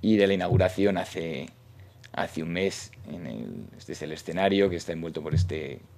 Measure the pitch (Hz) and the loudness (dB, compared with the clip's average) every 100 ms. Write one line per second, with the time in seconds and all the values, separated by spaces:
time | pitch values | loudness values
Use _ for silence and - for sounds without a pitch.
0 | 107 107 98 98 90 98 92 92 101 95 | 4 6 6 4 2 4 4 4 2 2
1 | 92 - 82 73 71 - - - - - | -2 -6 -6 -6 -10 -16 -20 -20 -20 -20
2 | - - 95 - 80 85 95 - - - | -14 -6 -6 -4 -4 -2 -2 -2 -14 -16
3 | - 82 82 55 55 50 - - - - | -14 -12 -10 -10 -10 -10 -14 -18 -14 -10
4 | 76 78 - 85 98 98 98 87 - 82 | -8 -10 -6 0 4 6 4 2 -4 -6
5 | 82 80 76 78 90 76 73 65 - | -6 -6 -2 0 2 -2 -6 -12 -16